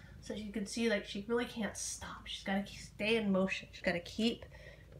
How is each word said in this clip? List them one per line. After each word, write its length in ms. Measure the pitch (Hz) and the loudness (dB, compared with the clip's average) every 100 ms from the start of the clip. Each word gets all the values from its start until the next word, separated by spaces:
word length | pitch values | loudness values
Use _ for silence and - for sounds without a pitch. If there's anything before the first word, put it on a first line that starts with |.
| - - | -18 -16
So 140 | - | -8
you 180 | 208 214 | -8 -4
can 140 | 214 196 | -4 -2
see, 240 | 233 226 | 2 4
like, 160 | 202 - | 4 0
she 180 | 202 208 | -6 2
really 160 | 233 | 2
can't 320 | 240 233 202 - | 2 -2 -4 -2
stop. 500 | - - 175 - - | -6 -6 -8 -10 -8
She's 180 | - | -6
gotta 180 | - 196 | 0 0
ke-, 300 | 202 - - | 0 -8 -12
stay 220 | - 208 226 | -2 4 4
in 140 | 208 | 6
motion. 380 | 185 190 - - | 6 4 2 -6
She's 100 | - | -2
gotta 180 | - 170 | 0 0
keep 440 | - - 226 - - - - - - - | -2 2 2 2 -8 -16 -16 -18 -18 -16